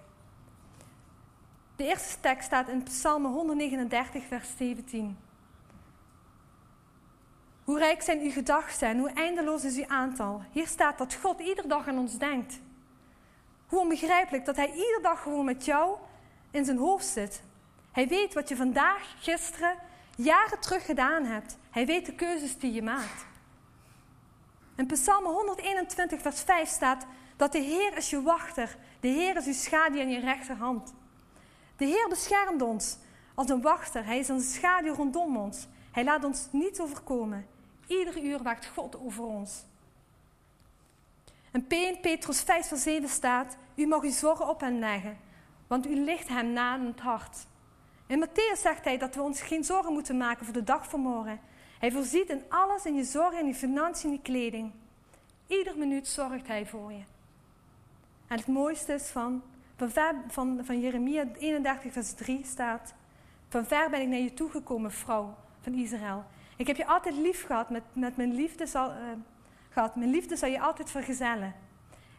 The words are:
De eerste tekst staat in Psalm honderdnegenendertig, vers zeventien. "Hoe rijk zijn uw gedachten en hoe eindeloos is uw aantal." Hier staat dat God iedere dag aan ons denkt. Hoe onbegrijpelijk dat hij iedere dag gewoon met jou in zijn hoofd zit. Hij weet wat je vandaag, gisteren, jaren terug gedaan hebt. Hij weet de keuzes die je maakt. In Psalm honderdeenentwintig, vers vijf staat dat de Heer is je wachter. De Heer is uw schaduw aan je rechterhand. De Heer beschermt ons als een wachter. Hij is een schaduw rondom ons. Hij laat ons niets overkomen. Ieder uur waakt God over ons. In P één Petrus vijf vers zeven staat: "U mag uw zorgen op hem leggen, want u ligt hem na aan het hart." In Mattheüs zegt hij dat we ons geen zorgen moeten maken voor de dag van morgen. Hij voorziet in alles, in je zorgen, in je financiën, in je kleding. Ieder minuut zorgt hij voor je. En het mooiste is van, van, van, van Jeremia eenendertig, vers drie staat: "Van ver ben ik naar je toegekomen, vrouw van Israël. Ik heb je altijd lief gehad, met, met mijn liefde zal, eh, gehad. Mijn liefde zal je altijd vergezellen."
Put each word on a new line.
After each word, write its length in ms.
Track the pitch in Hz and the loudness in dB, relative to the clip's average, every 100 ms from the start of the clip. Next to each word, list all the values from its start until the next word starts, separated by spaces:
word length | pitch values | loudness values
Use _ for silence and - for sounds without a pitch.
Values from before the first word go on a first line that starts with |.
| - - - - - - - - - - - - - - - - - - | -18 -20 -20 -20 -20 -20 -20 -20 -20 -20 -20 -20 -20 -20 -20 -20 -14 -4
De 80 | |
eerste 360 | 277 370 - - | 0 0 -2 0
tekst 260 | 302 262 - | 2 2 2
staat 220 | 269 254 | 2 2
in 160 | 254 | 0
Psalm 420 | 254 - 320 302 277 | -2 0 2 4 2
honderdnegenendertig, 960 | 254 330 294 294 262 240 240 254 285 254 | 0 0 2 2 0 0 0 0 -6 -8
vers 300 | 247 - - | -8 -8 -4
zeventien. 600 | 247 240 254 226 214 190 - - - - - - - - - - - - - - - - _ _ - - - - - - | -4 -4 -6 -6 -6 -8 -16 -20 -20 -20 -20 -20 -20 -20 -20 -20 -20 -20 -20 -20 -20 -20 _ _ -20 -20 -20 -20 -20 -10
"Hoe 160 | - 294 | -2 4
rijk 220 | 311 320 | 4 4
zijn 180 | - 311 | 2 0
uw 120 | 294 | 0
gedachten 560 | 262 254 302 302 - 240 | 0 2 2 2 -2 0
en 120 | 233 | 2
hoe 100 | 277 | 0
eindeloos 540 | 262 330 349 302 311 | 0 0 0 0 0
is 140 | 269 254 | -2 -4
uw 100 | 277 | -2
aantal." 540 | 277 262 254 208 208 196 | 0 0 -2 -4 -6 -6
Hier 160 | 294 330 | -4 -2
staat 300 | - 311 285 | 2 2 2
dat 180 | 262 - | -4 -2
God 240 | 381 349 | 0 0
iedere 280 | 349 381 311 | -2 -2 0
dag 200 | 294 277 | 0 0
aan 100 | 262 | -2
ons 200 | 247 220 | -2 -2
denkt. 420 | 285 269 226 - - - - - - - - - - - - | -2 -2 -4 -10 -18 -20 -20 -20 -20 -20 -20 -20 -20 -20 -2
Hoe 120 | 359 | 2
onbegrijpelijk 680 | 349 320 320 359 359 277 262 | 2 2 4 4 4 0 -2
dat 100 | 277 | 0
hij 140 | 285 | 0
iedere 300 | 311 453 453 | 0 0 2
dag 200 | 330 330 | 2 0
gewoon 240 | - 294 277 | 0 -2 0
met 200 | 254 302 | 0 2
jou 320 | 294 339 403 - - - - - | 4 4 0 -8 -20 -20 -20 -6
in 140 | 285 277 | 0 2
zijn 120 | 254 | 2
hoofd 280 | 294 381 - | 4 2 0
zit. 380 | - 202 - - - - - - | -4 -4 -8 -16 -20 -20 -20 -6
Hij 160 | - 254 | 0 2
weet 260 | 359 403 | 2 2
wat 160 | 302 285 | -2 -4
je 60 | 254 | 0
vandaag, 600 | 254 254 311 392 - - | 2 4 4 4 -2 -8
gisteren, 560 | - 330 - - 349 359 349 - - - | -2 -2 -4 0 0 0 -6 -20 -14 -2
jaren 440 | 247 339 427 403 | 6 6 6 2
terug 260 | - 370 - | 0 0 0
gedaan 380 | 285 262 320 | 2 2 2
hebt. 340 | 254 214 214 - - | 0 -4 -8 -16 -6
Hij 160 | - 254 | 0 2
weet 200 | 349 349 | 2 -2
de 80 | |
keuzes 440 | - 349 339 285 - | -4 -2 -2 -4 -4
die 160 | 254 | -2
je 80 | 226 | -2
maakt. 440 | 220 262 220 - - - - - - - - - - - - - - - - - | -2 -2 -4 -8 -16 -20 -20 -20 -20 -20 -20 -20 -20 -20 -20 -20 -20 -20 -12 -4
In 100 | 262 | -2
Psalm 400 | 294 - 403 370 | 2 4 4 4
honderdeenentwintig, 960 | 339 415 381 381 392 359 - 359 320 | 0 0 -2 -2 -2 -2 -2 -2 -2
vers 200 | 294 269 | -4 0
vijf 280 | - 359 320 | 2 4 2
staat 360 | - 269 262 - - - - | 0 0 0 -4 -18 -16 2
dat 160 | 285 | 2
de 80 | 320 | 4
Heer 380 | 277 330 403 311 | 2 2 2 0
is 120 | - | -2
je 120 | 285 | 0
wachter. 560 | 269 330 - - 226 - - - | 2 2 0 -4 -6 -6 -20 -4
De 80 | 254 | 0
Heer 280 | 277 359 349 | 2 2 2
is 100 | 269 | -2
uw 80 | |
schaduw 480 | 262 - 311 320 285 | -2 2 4 4 4
aan 80 | 262 | 0
je 100 | 247 | 0
rechterhand. 720 | 254 262 - 240 240 240 - - - - - - - - - - | 0 -2 -4 -4 -2 -2 -6 -16 -20 -20 -20 -20 -20 -20 -16 -2
De 80 | 277 | 2
Heer 200 | 370 453 | 4 4
beschermt 520 | 330 - 403 392 330 | 0 2 4 4 2
ons 360 | 240 220 - - - - - | 0 0 -4 -6 -12 -20 -10
als 160 | - 262 | -2 0
een 120 | 254 | 4
wachter. 440 | 277 330 - 240 214 | 4 4 0 -6 -2
Hij 140 | 247 | -2
is 80 | 269 | 0
een 140 | 262 | 0
schaduw 520 | 254 - 339 370 311 | 0 2 4 4 2
rondom 440 | 294 285 294 339 247 | 0 0 0 0 0
ons. 300 | 202 - - - - | -2 -8 -14 -18 -6
Hij 120 | - | 0
laat 200 | 254 302 | 2 2
ons 240 | 277 269 - | 2 -4 -2
niets 280 | 277 359 370 | 0 0 -2
overkomen. 680 | 320 285 - 254 220 202 202 - - - - | -6 -6 -4 -2 -2 -6 -10 -18 -20 -20 -2
Ieder 360 | 370 349 330 | 0 0 -2
uur 200 | 285 285 | -4 -2
waakt 220 | 240 233 - | -2 -4 -6
God 340 | - 262 254 | -8 -8 -8
over 240 | 254 208 | -10 -8
ons. 400 | 233 214 202 - - - _ - _ _ _ _ _ _ - _ _ _ _ _ - - - | -6 -6 -8 -12 -16 -20 _ -20 _ _ _ _ _ _ -20 _ _ _ _ _ -20 -20 -6
In 160 | 247 262 | -4 0
P 40 | |
één 280 | 339 359 359 | 2 2 0
Petrus 420 | 359 330 - 269 | 0 0 0 0
vijf 260 | - 339 - | 2 2 2
vers 160 | 294 | -2
zeven 260 | 311 311 277 | 0 0 0
staat: 480 | - 254 247 254 - - - | 0 2 2 0 -8 -8 0
"U 120 | 302 | 2
mag 140 | 311 | 4
uw 100 | 285 | 2
zorgen 360 | 247 302 320 294 | 2 2 2 2
op 120 | 320 | 0
hem 200 | 269 240 | 0 0
leggen, 380 | 220 202 196 208 - - - - - | 0 -2 -4 -10 -18 -20 -20 -20 -2
want 200 | 247 269 | 0 2
u 80 | 285 | 2
ligt 320 | 285 339 - | 2 0 -2
hem 260 | 247 233 | -2 0
na 180 | 240 247 | 0 0
aan 140 | 254 247 | 0 -4
het 140 | 233 | -4
hart." 460 | 240 226 - - - - - - - - - | -2 -2 -4 -16 -18 -20 -20 -20 -20 -20 -2
In 200 | 269 320 | 0 2
Mattheüs 340 | 330 440 392 | 2 2 2
zegt 220 | 339 311 | 2 2
hij 140 | - 254 | 0 0
dat 180 | 254 269 | -2 -4
we 60 | |
ons 200 | 285 277 | -4 -4
geen 220 | - 320 | -4 -2
zorgen 300 | 302 381 339 | 0 0 2
moeten 240 | 302 294 254 | 0 0 0
maken 280 | 247 233 226 | 0 -2 -4
voor 80 | |
de 100 | 233 | -4
dag 260 | 220 294 302 | 0 0 0
van 100 | 294 | -4
morgen. 400 | 262 233 220 214 - - - - | -2 -2 -4 -8 -14 -20 -20 -2
Hij 120 | 240 | 0
voorziet 380 | 254 254 302 370 | 0 2 2 2
in 140 | 277 - | -2 0
alles, 360 | 339 392 392 359 | 2 4 2 0
in 100 | 285 | 0
je 80 | |
zorgen, 360 | 254 285 349 339 | 0 2 2 2
in 80 | 294 | -2
je 80 | 254 | -2
financiën, 540 | 262 277 320 339 311 | -2 0 0 -2 -2
in 60 | 285 | -2
je 60 | |
kleding. 500 | - 254 233 220 220 214 - - _ - _ _ - | -2 -2 -2 -4 -8 -12 -20 -20 _ -20 _ _ -2
Ieder 300 | 381 381 302 | 0 0 -2
minuut 300 | 285 277 269 | 0 0 -2
zorgt 400 | - 269 254 254 | -4 -4 -6 -6
hij 180 | 214 208 | -6 -6
voor 260 | 226 208 | -10 -12
je. 120 | 208 196 - - - - - - - - - - - - | -14 -16 -20 -20 -20 -20 -20 -20 -20 -20 -20 -20 -20 -8
En 100 | 233 | -4
het 100 | 226 | 0
mooiste 460 | 269 294 320 - | 2 2 0 -2
is 140 | 285 285 | -4 -4
van, 340 | - 240 254 - - - - | -4 -2 -4 -6 -18 -20 -6
van, 160 | 247 262 311 294 247 | -2 2 2 0 -4
van, 340 | - 254 254 | -4 -2 -2
van 160 | 254 240 | -2 -2
Jeremia 460 | 247 247 247 302 269 226 | 0 0 0 0 -2 -4
eenendertig, 540 | 302 302 277 262 254 | -2 0 0 -2 -4
vers 200 | 247 226 | -6 -6
drie 320 | - 226 262 277 | -6 -4 -4 -4
staat: 480 | - 240 233 - - - - - - - | -4 -4 -4 -8 -20 -20 -20 -20 -20 -6
"Van 160 | 240 226 | -4 2
ver 240 | 294 311 | 2 2
ben 120 | 285 | 2
ik 60 | 262 | 0
naar 120 | 254 | 0
je 140 | 247 | 0
toegekomen, 580 | - 320 311 - 233 214 | -2 -4 -4 -4 -4 -4
vrouw 440 | 208 - 220 208 208 - - | -6 -2 -2 -2 -10 -20 -12
van 120 | - | -6
Israël. 500 | 254 233 226 208 196 208 - - - | -2 -2 -4 -4 -6 -8 -18 -14 -4
Ik 100 | 247 | -2
heb 80 | 277 | 0
je 120 | 311 | 4
altijd 280 | 349 359 285 | 2 2 0
lief 300 | 320 359 - | 0 0 -2
gehad, 240 | 233 233 | -2 -2
met, 140 | 233 - | -6 -6
met 240 | - 247 247 | -4 -2 0
mijn 160 | 247 | 0
liefde 320 | 240 320 - 330 | 0 -2 -2 -4
zal, 240 | 277 262 | -2 -2
eh, 80 | - 240 226 226 - - - - | -4 -8 -10 -12 -20 -20 -20 -4
gehad. 260 | - 226 233 | 0 0 2
Mijn 140 | 240 | 2
liefde 260 | 294 359 330 | 2 0 -2
zal 140 | 269 | 0
je 120 | 262 | 2
altijd 300 | 294 320 311 | 0 -2 -4
vergezellen." 640 | 277 262 254 247 233 196 190 - - - - - | -6 -4 -2 -2 -2 -4 -10 -16 -20 -20 -20 -20